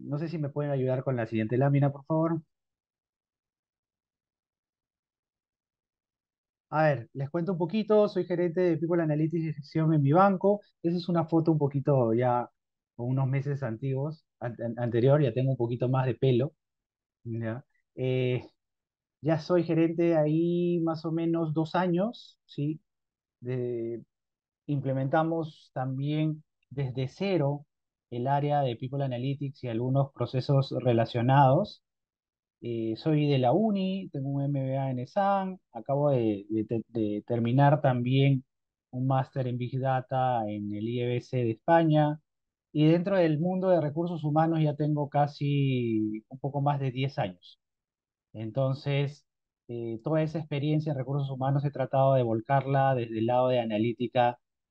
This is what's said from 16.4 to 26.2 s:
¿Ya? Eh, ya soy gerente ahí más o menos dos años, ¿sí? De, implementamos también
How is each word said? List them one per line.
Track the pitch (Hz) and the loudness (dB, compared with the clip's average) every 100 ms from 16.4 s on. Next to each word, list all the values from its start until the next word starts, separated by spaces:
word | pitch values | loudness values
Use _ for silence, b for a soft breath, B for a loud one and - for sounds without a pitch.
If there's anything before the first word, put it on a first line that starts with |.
| 156 _ _ _ _ _ _ _ | 0 _ _ _ _ _ _ _
¿Ya? | 117 113 113 120 - _ _ - | -10 -6 -6 -8 -12 _ _ -6
Eh, | 127 127 127 123 - _ _ _ _ _ _ - | -2 0 0 -2 -6 _ _ _ _ _ _ -6
ya | 143 160 | -2 -2
soy | - 180 | 2 0
gerente | 165 160 165 165 170 160 | 2 2 2 2 2 4
ahí | 151 160 170 175 175 175 | 2 2 2 2 0 0
más | 165 160 | 0 -2
o | 165 | -4
menos | 165 165 165 156 | -2 0 0 0
dos | 156 160 | -2 -2
años, | 175 185 170 220 - - _ _ | 0 0 0 -2 -4 -20 _ _
¿sí? | - 147 156 _ _ _ _ _ _ | -6 -6 -6 _ _ _ _ _ _
De, | 120 127 123 120 113 117 - _ _ _ _ _ - | -8 -6 -4 -4 -6 -8 -14 _ _ _ _ _ -6
implementamos | 143 135 135 135 160 165 165 156 - _ | -4 -2 -2 0 0 0 -2 -6 -12 _
también | 135 131 131 143 151 | -8 -6 -4 -2 -2